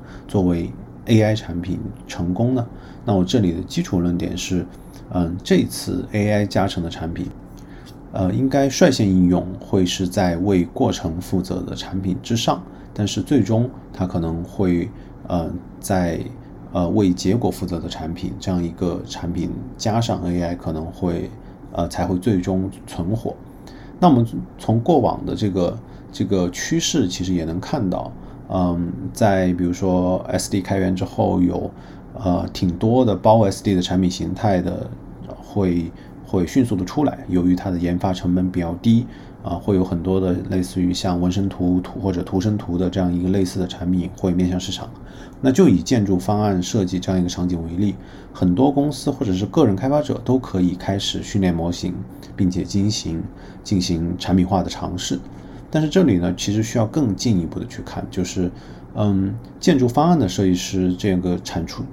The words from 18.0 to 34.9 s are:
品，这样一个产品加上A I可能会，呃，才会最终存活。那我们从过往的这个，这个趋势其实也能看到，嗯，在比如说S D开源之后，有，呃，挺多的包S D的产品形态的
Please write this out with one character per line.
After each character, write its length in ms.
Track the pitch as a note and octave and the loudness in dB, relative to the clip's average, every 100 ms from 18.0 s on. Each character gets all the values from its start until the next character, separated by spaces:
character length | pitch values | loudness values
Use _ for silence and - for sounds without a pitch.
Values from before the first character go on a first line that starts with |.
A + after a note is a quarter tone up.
| E2 | -8
品， 180 | E2+ F2 - | -6 -6 -6
这 100 | - | -2
样 140 | F2+ | -2
一 60 | E2+ | -2
个 320 | - F2+ - - | -2 -2 -2 -8
产 280 | - E2+ | -8 -6
品 180 | F2 D#2 - - - | -4 -4 -6 -10 -6
加 220 | A2+ A2 | 0 0
上 240 | A#2 F#2 | 0 -2
A 180 | F2+ F2 | 0 0
I 140 | E2+ F2 | -2 -4
可 160 | - | -4
能 140 | D#2+ E2 | -4 -6
会， 440 | - F#2 E2+ - - - - - | -4 -2 -2 -4 -10 -18 -18 -10
呃， 160 | - E2+ | -4 -4
才 160 | - F2+ | -2 -2
会 120 | F2+ | 0
最 220 | A#2 F#2+ | 2 2
终 320 | F2+ F#2 F#2+ - - | 2 0 -2 -6 -14
存 260 | - E2+ | -6 -2
活。 220 | A2+ - - - - - - - - | -2 -4 -8 -14 -18 -18 -18 -16 2
那 80 | F3+ | 6
我 60 | |
们 120 | B2 A#2 - - - | 6 4 -2 -10 -10
从 220 | - A2+ | 0 0
过 220 | A#2 D#3 | 4 4
往 240 | F#2+ - - | 4 0 -4
的 100 | - | -2
这 140 | G#2+ | 0
个， 280 | F#2+ F2 - - - - | 2 0 -2 -12 -18 -16
这 100 | - | -4
个 260 | F#2 F#2+ F2+ | 0 2 2
趋 280 | - - E3 | -2 -2 0
势 300 | - D#3+ F#2+ | 2 2 0
其 160 | - F2+ | 0 0
实 80 | |
也 100 | F2+ | 0
能 160 | D#2+ E2+ | 0 -4
看 300 | - C#3+ G2 | -2 -2 0
到， 200 | F2+ - - - - - | -2 -4 -10 -16 -16 -4
嗯， 460 | F#2 F2+ F2 F2 - - | 0 2 0 -2 -4 -8
在 400 | - A2 F#2+ F2+ F2+ | 0 2 4 2 2
比 100 | F2 | 0
如 80 | |
说 460 | F2 F#2+ F2+ F2+ F#2 - | 0 2 2 2 0 -2
S 200 | F#2 - | -4 0
D 120 | G2+ | -2
开 160 | F#2 G2 | 0 0
源 180 | F#2 F#2 | 2 0
之 80 | |
后， 380 | G2 - G2 F#2 | -4 0 0 4
有， 280 | F2+ F2 - - - - - | 2 2 -4 -10 -18 -18 -16
呃， 340 | - F#2 F2 F2+ | -4 0 0 0
挺 160 | - F#2 F2 | -2 0 2
多 260 | A2 B2 | 4 4
的 100 | A#2+ | 4
包 280 | F2+ A2+ A2+ | 4 6 6
S 200 | G2 F#2 | 6 2
D 140 | G#2+ F#2 | 2 2
的 60 | |
产 180 | F2 F2+ | 2 4
品 100 | F#2 | 2
形 240 | - E2 | 2 -4
态 280 | F#2 G#2+ F#2 | -2 2 2
的 280 | F2 F2 - | 0 -4 -6